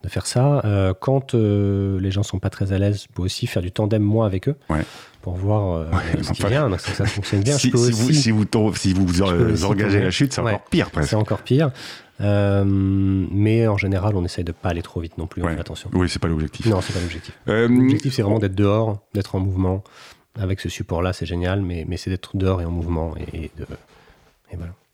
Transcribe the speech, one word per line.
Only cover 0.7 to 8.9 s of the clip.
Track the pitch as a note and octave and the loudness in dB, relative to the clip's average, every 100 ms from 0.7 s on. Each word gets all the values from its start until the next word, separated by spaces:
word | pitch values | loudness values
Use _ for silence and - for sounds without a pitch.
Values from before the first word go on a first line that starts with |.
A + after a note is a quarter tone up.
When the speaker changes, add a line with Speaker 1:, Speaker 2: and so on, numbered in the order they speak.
| G2+ F#2+ F#2 | 2 2 0
Speaker 1:
quand, | - C3+ C3 A#2 | 0 0 0 0
euh, | G#2+ G2+ G2+ G2 G2 F#2+ | 2 2 2 0 0 0
les | G2 | -2
gens | F#2+ | -2
sont | G2+ G2 | -2 -2
pas | G2 | -6
très | - G2 | -4 -2
à | G2 | 2
l'aise, | G2+ G2+ - | 2 0 -6
on | |
peut | - | -6
aussi | F2+ - A#2 | -4 -4 -4
faire | G#2 | -2
du | F2+ | -4
tandem, | - G#2+ A2 | -2 0 2
moi, | G#2 A2 G#2+ | 2 2 2
avec | F#2+ C3+ | 0 -4
eux, | D#3 _ | -6 _
Speaker 2:
Ouais. | D#2 - - - _ | -2 -2 -10 -20 _
Speaker 1:
pour | - F2 | -10 -4
voir, | G2 G#2+ G2 E2+ | 0 0 0 -2
euh, | D#2+ | -2
Speaker 2:
Ouais, | E2+ D#2+ E2+ | -2 -2 -4
Speaker 1:
ce | - | -4
qui | - | -2
Speaker 2:
enfin, | G2+ | 0
Speaker 1:
vient. | C3 C#3 | 2 0
Donc, | F2+ | -2
ça, | - | -4
ça | - G#2 | -2 -2
fonctionne | G#2 F#2+ G2+ | -2 -2 0
bien. | G#2 C#3+ | 2 2
Speaker 2:
si, | B2+ | 2
Speaker 1:
Je | |
peux | B2+ | 4
Speaker 2:
si | B2 | 2
vous, | A2+ B2 | 2 2
Speaker 1:
aussi, | D3+ | 4
Speaker 2:
si | A#2+ | 4
vous | G#2+ G#2 | 2 2
tombez, | A#2 G#2+ F2+ | 2 2 0
si | G2 | 0